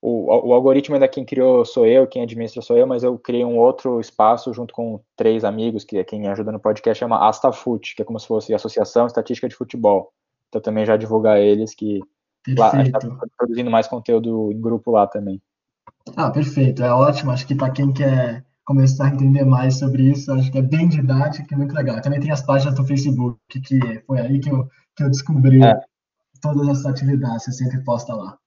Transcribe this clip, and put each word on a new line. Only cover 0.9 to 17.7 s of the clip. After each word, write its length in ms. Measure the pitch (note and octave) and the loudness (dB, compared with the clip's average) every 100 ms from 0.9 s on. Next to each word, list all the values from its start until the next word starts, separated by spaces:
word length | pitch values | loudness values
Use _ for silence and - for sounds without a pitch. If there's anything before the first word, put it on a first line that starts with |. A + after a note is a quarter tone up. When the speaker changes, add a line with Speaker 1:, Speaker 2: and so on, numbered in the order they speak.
| C#3+ | 0
Speaker 1:
ainda 100 | C3 | 0
quem 180 | C#3 | 0
criou 400 | B2 - B2+ B2+ | -6 0 4 4
sou 220 | A#2 - A2+ | 2 2 4
eu, 200 | B2+ C3 | 6 4
quem 160 | B2+ | -2
administra 380 | A#2 A#2 A#2 - | -8 -8 -10 -10
sou 140 | A#2 A#2+ | 0 2
eu, 80 | C3 | 2
mas 180 | B2 | 0
eu 120 | B2 A#2+ | -2 -4
criei 260 | - A#2+ | -4 -2
um 140 | A#2+ A#2 | 0 4
outro 420 | A#2+ C3 C3 A#2+ | 4 2 -4 -4
espaço 520 | A2 _ G#2+ A#2+ - | -6 _ 2 2 -2
junto 220 | A#2 A#2+ | -10 -12
com 240 | - A#2 G#2 _ | -10 -10 -10 _
três 300 | - A2+ A2+ | 0 2 2
amigos, 400 | G#2+ G#2+ A2+ A2 | -2 -2 -4 -4
que 140 | - G2+ | -6 -6
é 40 | |
quem 160 | F#2 G#2+ | -6 -6
me 60 | G#2 | -6
ajuda 240 | G2+ G#2+ | -6 -6
no 80 | G#2+ | -4
podcast, 400 | G#2+ G#2+ - A2 | -2 -2 -2 -2
chama 300 | A#2+ A2+ G#2+ | -2 2 2
Astafut, 680 | A2 C3+ A#2 - A2+ - | 2 -2 -2 -4 -6 -6
que 80 | - | -10
é 20 | |
como 140 | A2 A2+ | -8 -8
se 80 | - | -4
fosse 260 | A2 - | -4 -2
Associação 520 | G#2+ A2+ - G2+ A#2+ A#2 | -4 -2 -4 0 2 2
Estatística 420 | A#2+ A2 A#2+ B2 | 0 -4 -6 -8
de 60 | |
Futebol. 560 | - A#2+ B2 A2 G2+ F#2+ _ _ _ _ | -8 -12 0 2 2 0 _ _ _ _
Então 120 | A2 | -8
também 240 | A2+ G#2+ G#2+ | -4 -2 2
já 100 | A2 | 0
divulgar 420 | A2 A2 A2 G#2 | 2 0 4 4
eles, 360 | G#2 G#2 A2 | 4 2 0
que 260 | - G#2+ G2+ G2 _ _ _ - B2+ | -6 -6 -6 -8 _ _ _ -4 2
lá 140 | A2 | 4
a 40 | C#3 | 4
gente 120 | C3 | 2
tá 60 | B2+ | 0
Speaker 2:
Perfeito. 320 | A#2 A#2+ A#2 _ | -6 -12 -14 _
Speaker 1:
produzindo 320 | B2 A#2 B2 | -4 -4 0
mais 160 | A2+ A2 | 0 0
conteúdo 640 | - - A#2 A2+ A2+ G#2+ | -6 -2 0 0 -4 -4
em 100 | G#2+ | -4
grupo 300 | A2+ A2+ A2+ | -4 -4 0
lá 160 | A2 G2+ | 2 2
também. 340 | G#2+ G2+ F#2+ _ _ _ _ _ _ - - | -2 -8 -10 _ _ _ _ _ _ -18 -6
Speaker 2:
Ah, 140 | D3 | -4
perfeito, 520 | D3+ C#3+ - C3 - | -2 -4 0 0 0
é 100 | B2 | 0
ótimo, 380 | A#2+ C#3+ - C#3 | 2 2 0 -4
acho 160 | B2 - | -6 -4
que 80 | |
pra 160 | C#3 C3 | -4 -4